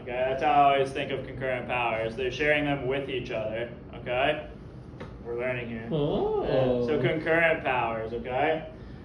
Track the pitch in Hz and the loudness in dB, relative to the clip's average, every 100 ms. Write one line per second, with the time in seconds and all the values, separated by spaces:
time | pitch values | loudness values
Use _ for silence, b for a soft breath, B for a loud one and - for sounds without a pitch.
0 | 120 123 131 135 156 143 139 139 135 147 | -6 -2 0 2 4 6 8 6 2 -2
1 | 139 131 127 127 131 123 113 123 120 110 | -4 -4 -6 -6 -4 -4 -2 -2 0 0
2 | 113 117 127 127 151 147 147 143 123 135 | -2 -2 -4 0 2 2 2 0 0 -2
3 | 139 127 117 - - 110 - - - - | -2 -4 -4 -4 -4 -4 -6 -8 -14 -10
4 | 123 123 139 151 - - - - - - | -4 2 2 0 -4 -12 -16 -16 -14 -12
5 | - - 113 120 127 123 117 113 113 156 | -12 -12 -8 -4 -2 -4 -6 -8 -4 0
6 | 147 196 403 427 339 135 131 123 - 151 | 2 2 0 0 2 4 4 4 2 2
7 | 175 160 165 165 165 160 139 123 113 113 | 2 2 2 4 4 4 0 0 0 -2
8 | 110 117 120 139 151 160 - - B B | -4 -6 -2 2 2 2 -4 -12 B B